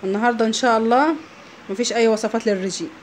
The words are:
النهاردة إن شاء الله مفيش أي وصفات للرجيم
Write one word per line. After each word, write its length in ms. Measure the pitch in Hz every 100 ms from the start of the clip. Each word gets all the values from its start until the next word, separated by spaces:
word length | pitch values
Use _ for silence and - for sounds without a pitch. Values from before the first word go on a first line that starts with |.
النهاردة 420 | 190 202 233 233 226
إن 80 |
شاء 240 | 220 262 226
الله 380 | 226 240 302 320 - - - - -
مفيش 240 | 196 233
أي 140 | 220 226
وصفات 400 | 220 220 226 220
للرجيم 420 | 196 190 175 170 -